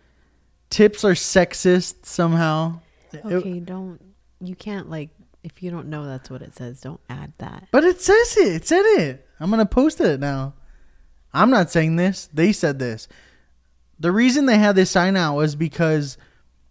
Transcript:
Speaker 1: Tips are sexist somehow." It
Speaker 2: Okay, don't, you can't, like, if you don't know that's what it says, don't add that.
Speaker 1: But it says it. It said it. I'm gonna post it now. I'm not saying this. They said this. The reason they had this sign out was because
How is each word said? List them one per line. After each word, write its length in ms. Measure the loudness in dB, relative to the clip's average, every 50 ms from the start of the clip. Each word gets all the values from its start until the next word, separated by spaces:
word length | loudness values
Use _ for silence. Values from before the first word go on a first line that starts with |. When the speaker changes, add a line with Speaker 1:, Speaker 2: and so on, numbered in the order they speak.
| _ _ _ _ _ _ _ _ _ _ _ _ _ -8
Speaker 1:
Tips 340 | 2 4 4 4 4 2 0
are 80 | 0 0
sexist 920 | 0 -2 0 2 2 0 0 -2 -2 0 2 2 2 0 -4 -12 _ -16
somehow." 760 | -12 -4 -2 0 0 2 0 0 0 -2 -2 -4 -6 -8 -10 _ _ _ _ _ _ -20
It 80 | -16 -10
Speaker 2:
Okay, 340 | -6 -4 -4 -4 -6 -10 -10
don't, 380 | -12 -12 -14 -14 -14 -14 -16 -20 _ _ _ _ _ _ _ -18
you 120 | -16 -16 -16
can't, 340 | -14 -12 -12 -10 -10 -10 -10
like, 220 | -12 -12 -12 -12 _ _ _ _ _ _ -20
if 200 | -20 -18 -14 -12
you 80 | -12
don't 160 | -10 -10 -12 -10
know 180 | -10 -10 -10
that's 240 | -10 -12 -14 -14 -14
what 120 | -16 -16
it 120 | -16 -18 -18
says, 260 | -16 -14 -14 -14 -14
don't 180 | -16 -16 -16 -16 _ -16
add 220 | -16 -14 -14 -18 -16 -16
that. 320 | -16 -16 -16 -18 -10 0
Speaker 1:
But 140 | 0 2 2
it 160 | 2 0 0
says 340 | 2 4 4 4 4 2 2
it. 120 | 2 2 2 2
It 140 | -2 -2 0
said 160 | 2 2 4 4 4 2
it. 260 | 2 -2 -4 -10 -16 _ _ -8
I'm 100 | -4 -2
gonna 160 | 0 2 0
post 360 | 2 2 2 2 2 2 2
it 180 | 0 0 2 0
now. 360 | -2 -4 -4 -4 -6 -8 -10 -14 -20 -20 -20 -20 -20 -20 _ _ -20 _ _ _ _ _ 0
I'm 160 | 2 4 4
not 220 | 4 4 2 2
saying 240 | 0 0 0 2 0
this. 320 | 2 0 0 -2 -4 -10 -10 -2
They 180 | 0 2 2
said 280 | 2 2 0 -2 -2 -2
this. 280 | -4 -6 -6 -8 -12 -18 -20 -20 _ _ _ _ _ _ _ _ _ _ _ _ _ _ _ -4
The 120 | -2 0
reason 340 | 2 4 4 4 4 4 2
they 120 | 4 4 6
had 180 | 6 4 4
this 160 | 4 2 4
sign 240 | 2 2 2 2 2 0
out 180 | 0 0 0 0
was 180 | 0 -2 -2
because 640 | -2 -4 -4 -2 0 0 2 2 0 -2 -4 -10 -16 -20 _ _ _ _ _ _ _ _ _